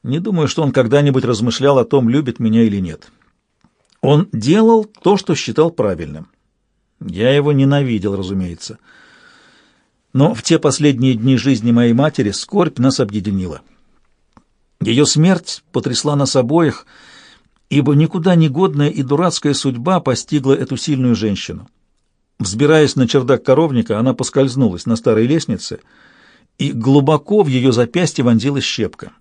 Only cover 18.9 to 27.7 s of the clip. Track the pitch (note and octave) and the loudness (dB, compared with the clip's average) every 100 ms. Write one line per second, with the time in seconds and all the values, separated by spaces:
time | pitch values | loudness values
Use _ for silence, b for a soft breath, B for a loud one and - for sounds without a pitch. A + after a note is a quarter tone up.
18.9 | - B2+ C#3+ F3 - D3 C3+ C#3 A#2+ B2 | -2 -2 0 0 -2 -2 -2 -4 -4 -2
19.9 | F#3 - A#2+ - D3 C3 C3+ C3 B2+ - | -2 -2 -4 -2 -2 0 0 0 -6 -4
20.9 | C3+ B2+ G#2+ G#2+ F#2+ - E2+ - _ _ | 0 0 0 -2 -4 -8 -14 -18 _ _
21.9 | _ _ _ _ _ G2 G#2+ D3 D#3 C#3+ | _ _ _ _ _ -8 0 2 4 2
22.9 | C3+ A#2+ C#3+ B2+ B2 - C3+ D#3+ B2 A2+ | 2 2 0 2 0 2 2 2 0 -2
23.9 | G#2+ B2+ B2 C#3 C#3 C3+ B2+ A#2 F2 - | -2 -2 -2 -2 0 0 0 -2 -2 -4
24.9 | A2+ C3 A2 A#2+ D#3+ - - - F2+ b | -2 2 2 2 0 -2 -8 -8 -14 b
25.9 | b b b b b b _ C#3 C3+ A2+ | b b b b b b _ -6 -2 2
26.9 | C#3 C#3 D3+ - G#3 D#3 B2+ C3 | 2 2 -2 0 0 0 0 0